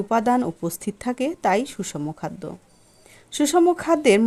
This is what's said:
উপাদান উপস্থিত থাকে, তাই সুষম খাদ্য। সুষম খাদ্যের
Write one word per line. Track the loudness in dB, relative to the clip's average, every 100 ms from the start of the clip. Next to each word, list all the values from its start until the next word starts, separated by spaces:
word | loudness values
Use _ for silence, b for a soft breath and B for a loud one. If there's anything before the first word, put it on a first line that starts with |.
উপাদান | 0 0 2 0 -2
উপস্থিত | -6 -8 -8 -8 -8
থাকে, | -6 -4 -4 -2
তাই | 0 0 -2
সুষম | -8 -10 -8 -8 -8
খাদ্য। | -10 -12 -14 -16 _ _ _ _ b b b
সুষম | -2 2 4 4 2
খাদ্যের | 0 2 4 4